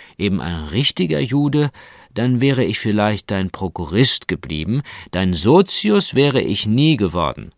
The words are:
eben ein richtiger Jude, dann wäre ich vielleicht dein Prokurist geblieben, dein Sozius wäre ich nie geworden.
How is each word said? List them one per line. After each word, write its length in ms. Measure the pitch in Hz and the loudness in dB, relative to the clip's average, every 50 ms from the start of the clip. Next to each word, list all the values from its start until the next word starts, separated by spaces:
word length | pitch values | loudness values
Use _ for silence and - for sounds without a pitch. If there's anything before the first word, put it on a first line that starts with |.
| - - _ | -20 -20 _
eben 220 | - 95 101 95 82 | -4 -2 -2 -2 -2
ein 240 | 62 82 87 80 76 | -4 -4 -6 -8 -8
richtiger 560 | 73 78 113 147 - - - 185 160 156 147 | -4 -4 -2 -2 -2 -2 -2 -2 0 0 -2
Jude, 500 | 139 110 127 143 147 143 139 151 147 139 - - - - - - - _ - | -2 0 0 0 0 2 0 0 0 -2 -4 -8 -18 -20 -20 -20 -20 _ -6
dann 260 | - 117 127 127 117 | -2 0 0 2 2
wäre 240 | 131 139 135 127 117 | 2 2 2 2 0
ich 160 | 85 110 - | 0 -2 -2
vielleicht 500 | - 110 104 104 104 107 104 95 - - | -2 0 0 2 2 0 0 -4 -4 -4
dein 220 | 101 95 95 90 | -4 -2 -2 -4
Prokurist 760 | - - 95 85 - - 87 - 87 113 135 - - - - - | -6 -6 -8 -8 -6 -8 -6 -2 2 4 4 4 2 0 -4 -4
geblieben, 540 | 90 80 - - 78 78 78 87 117 147 - - - - - - | -6 -6 -6 -8 -8 -6 -4 -2 -4 -4 -4 -8 -12 -20 -14 -6
dein 220 | - 90 95 92 90 | -4 -2 0 0 0
Sozius 840 | 80 85 113 147 190 196 - - - - 208 208 202 - - - | 2 4 6 6 6 4 4 2 0 2 2 2 2 2 2 2
wäre 240 | 131 143 143 131 123 | 2 2 2 2 0
ich 260 | 85 - 101 - - | 0 -2 -2 -2 -2
nie 300 | 107 107 131 147 160 156 | 0 2 4 4 4 4
geworden. 560 | 107 101 85 80 90 82 67 - - - - - | 2 0 0 0 0 -2 -2 -4 -8 -12 -18 -20